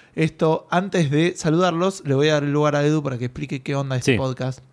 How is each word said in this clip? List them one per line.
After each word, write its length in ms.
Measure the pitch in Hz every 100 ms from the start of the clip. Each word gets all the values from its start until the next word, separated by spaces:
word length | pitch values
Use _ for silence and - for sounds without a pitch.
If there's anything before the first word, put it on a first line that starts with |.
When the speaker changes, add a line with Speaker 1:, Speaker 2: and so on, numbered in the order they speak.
| -
Speaker 1:
Esto, 520 | - 160 - 160 160 -
antes 400 | 175 196 185 147
de 240 | 147 170 180
saludarlos, 680 | 165 160 185 165 185 190
le 100 | 147
voy 140 | 135 151
a 60 |
dar 80 | 151
el 80 | 143
lugar 240 | 147 151 147
a 80 |
Edu 180 | 147 156
para 140 | 143 120
que 80 |
explique 380 | 123 - 147 139
qué 120 | 131 139
onda 200 | 139 127
este 160 | 139
Speaker 2:
Sí. 60 | 131
Speaker 1:
podcast. 400 | 131 123 127 127 -